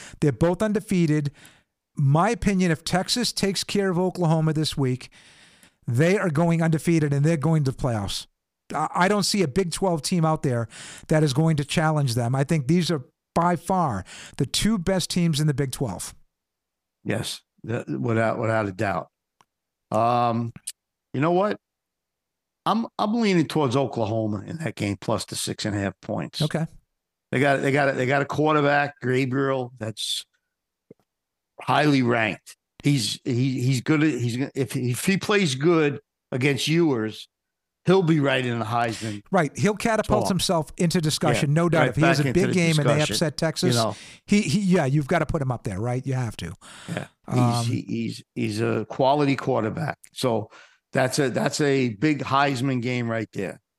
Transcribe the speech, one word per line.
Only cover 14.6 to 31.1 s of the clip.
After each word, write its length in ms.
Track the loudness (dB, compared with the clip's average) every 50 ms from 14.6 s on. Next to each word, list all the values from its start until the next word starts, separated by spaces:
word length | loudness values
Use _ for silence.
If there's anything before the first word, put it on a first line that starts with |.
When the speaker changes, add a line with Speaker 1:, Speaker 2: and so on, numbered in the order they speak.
| 2 2 2
Speaker 1:
best 320 | 2 0 0 0 0 0 -2
teams 320 | 0 0 2 2 2 2
in 60 | 2
the 80 | 0 2
Big 180 | 0 -2 -4 -2
Twelve. 420 | -4 -6 -6 -6 -8 -10 -14 -16 -20 -20 _ _ _ _ _ _ _ _ _ _ _ _ _ _ _ -6
Speaker 2:
Yes, 360 | -4 -4 -4 -4 -6 -10 -12 _ _ _ _ -10
that, 240 | -6 -6 -6 -4 -6
without, 500 | -6 -4 -2 0 2 2 2 0 0 -2
without 280 | -2 0 0 0 0
a 60 | -2 -2
doubt. 360 | -2 -2 -2 -2 -4 -6 -8 _ _ _ _ _ _ _ _ _ _ _ _ _ _ _ -4 0
Um, 600 | 2 2 2 2 2 2 0 0 0 -2 -4 -8 -12 -16 -16 -16 _ _ _ _ _ _ _ -4
you 80 | 0
know 100 | 0 2 2
what? 240 | 2 2 0 -2 -6 _ _ _ _ _ _ _ _ _ _ _ _ _ _ _ _ _ _ _ _ -2
I'm, 200 | -2 0 0 -2 -6 -4 -4
I'm 160 | -2 0 0 2
leaning 260 | 2 4 4 4 2
towards 300 | 2 0 0 0 2 2
Oklahoma 680 | 0 0 0 -2 -2 -2 -2 0 -2 -2 -2 -4 -6 -8
in 120 | -10 -10 -8
that 160 | -8 -8 -6
game, 220 | -4 -4 -4 -4 -4
plus 240 | -4 -4 -4 -4 -4
the 120 | -8 -8
six 280 | -8 -6 -6 -6 -6 -4
and 120 | -4 -2
a 40 | -2
half 140 | -2 -4 -4 _
points. 420 | -10 -8 -6 -6 -6 -8 -4 -4 -4
Speaker 1:
Okay. 240 | -2 -2 -4 -4 -6 -8 -18 _ _ _ _ _ _ _ _ _ -4
Speaker 2:
They 100 | 0 2
got, 220 | 2 4 2 2 2
they 100 | 0 2
got, 220 | 2 2 0 0
they 100 | 0 0
got 160 | 0 0 0 0
a 40 |
quarterback, 680 | -2 -2 0 2 2 2 2 2 2 2 2 0 -2 -6 -8 -4
Gabriel, 680 | -2 0 0 0 0 -2 -2 0 0 -2 -2 -4 -8 -10 -10
that's 460 | -10 -10 -8 -8 -8 -6 -6 -8 -10 _ _ _ _ _ _ _ _ _ _ _ _ _ -20 _ _ _